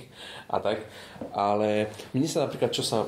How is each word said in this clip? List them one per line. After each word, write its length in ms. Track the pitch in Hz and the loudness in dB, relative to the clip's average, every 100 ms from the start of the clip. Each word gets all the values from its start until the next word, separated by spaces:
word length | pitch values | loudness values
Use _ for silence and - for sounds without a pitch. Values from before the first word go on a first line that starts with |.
| - - - - - | -6 -16 -14 -14 -2
a 80 | 98 | 0
tak. 240 | 101 113 - - - - - | 0 -2 -4 -14 -16 -12 -6
Ale 560 | - 101 104 107 107 107 - - | 0 4 4 4 2 0 -4 -4
mne 160 | 127 151 | 0 2
sa 160 | 160 | 2
napríklad, 320 | 135 - 117 - | 0 0 0 2
čo 80 | |
sa 240 | 123 113 | 2 2